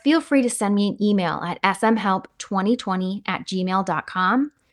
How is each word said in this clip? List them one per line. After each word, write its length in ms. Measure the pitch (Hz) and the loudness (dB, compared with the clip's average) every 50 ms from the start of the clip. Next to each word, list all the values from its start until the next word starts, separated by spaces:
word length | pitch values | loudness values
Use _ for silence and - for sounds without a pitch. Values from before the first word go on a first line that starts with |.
| - | 2
feel 160 | 277 311 330 | 2 2 2
free 220 | - - 294 277 | 2 2 2 2
to 80 | 240 240 | 4 2
send 240 | - - 214 202 208 | 0 -2 -2 0 2
me 140 | 202 208 202 | 2 2 0
an 140 | - - | 0 0
email 380 | 208 208 208 196 180 160 156 - | 0 2 2 2 0 0 -2 -4
at 160 | - 175 175 - | -6 -6 -4 -2
S 200 | - 196 190 - | 0 0 0 2
M 140 | 233 220 226 | 2 2 2
help 320 | 220 190 202 190 190 - - _ | 2 0 0 0 -2 -4 -8 _
twenty 400 | - - - 208 190 190 214 247 | -16 -10 -6 -4 0 0 0 0
twenty 460 | 240 - 196 185 185 185 185 196 202 - | 0 -2 -4 -2 -2 -2 -4 -6 -6 -4
at 200 | - 185 - - | -4 -6 -6 -6
gmail 400 | - 190 185 185 185 185 190 190 | -6 -4 -4 -2 0 0 0 0
dot 200 | 185 165 156 - | -2 -2 -4 -6
com. 460 | - - 185 185 185 220 262 285 302 - _ _ _ | -4 -2 0 0 2 2 2 0 -2 -6 _ _ _